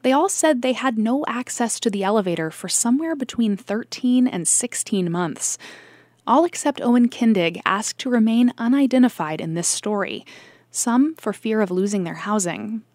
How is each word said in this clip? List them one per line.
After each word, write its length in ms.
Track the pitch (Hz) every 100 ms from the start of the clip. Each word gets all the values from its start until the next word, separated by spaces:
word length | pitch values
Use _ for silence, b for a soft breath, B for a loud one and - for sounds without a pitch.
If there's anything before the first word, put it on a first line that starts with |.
They 100 | 254
all 160 | 269 381
said 320 | - 320 262
they 120 | 254
had 240 | 254 262 220
no 280 | 214 269 -
access 500 | 233 254 - 233 -
to 80 | 233
the 160 | 196 190
elevator 460 | 220 185 165 160
for 180 | - 180
somewhere 480 | - 233 262 330 311
between 400 | 254 - 226 196
thirteen 720 | - 208 - - 247 247 254
and 200 | 180 160
sixteen 640 | - 247 - - 196 175
months. 460 | 170 170 - - - B B B B B B -
All 200 | 247 349
except 340 | - 294 277
Owen 300 | 240 240 240
Kindig 500 | - 226 196 170 170 -
asked 320 | 196 - -
to 120 | 262
remain 440 | 247 220 226 247 -
unidentified 840 | 233 277 269 254 247 - 156 156
in 140 | 165 165
this 120 | 170
story, 560 | - 208 208 165 107 - B B B B
some 440 | - - 240 294 320
for 180 | -
fear 260 | 196 - 220
of 100 | 202
losing 360 | 180 202 202 170
their 80 |
housing. 720 | 160 196 214 180 156 104 220 -